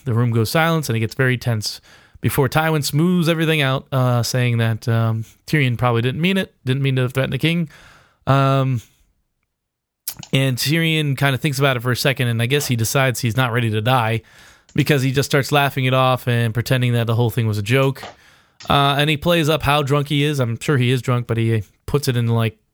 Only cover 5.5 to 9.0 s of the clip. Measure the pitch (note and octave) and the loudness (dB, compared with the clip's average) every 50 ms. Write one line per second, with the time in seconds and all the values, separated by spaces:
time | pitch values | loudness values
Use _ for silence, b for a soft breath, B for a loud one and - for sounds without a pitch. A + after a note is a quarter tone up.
5.5 | - D3+ C3+ B2+ A#2+ A2 B2+ B2 A#2 A#2 A2+ B2+ - D3+ D#3+ F#3 G3 F#3+ F#3 - | 0 0 2 0 0 0 0 0 0 0 0 -2 -2 -2 -2 0 0 0 -2 -6
6.5 | _ _ _ B2 C3 C#3 C#3 C#3 C3 B2+ B2+ B2 - C3 C3+ C3+ C3 B2+ - D#3+ | _ _ _ -4 -2 0 0 0 0 0 -2 -2 -2 -2 -4 -2 -2 -2 0 0
7.5 | E3+ F3 E3 B B B B B B B B B B B B - C3+ C#3 C3+ C3+ | 0 0 -2 B B B B B B B B B B B B 0 2 2 4 4
8.5 | C3+ C3+ C3+ C3 C3 A2+ B B B B | 2 2 2 0 -2 -2 B B B B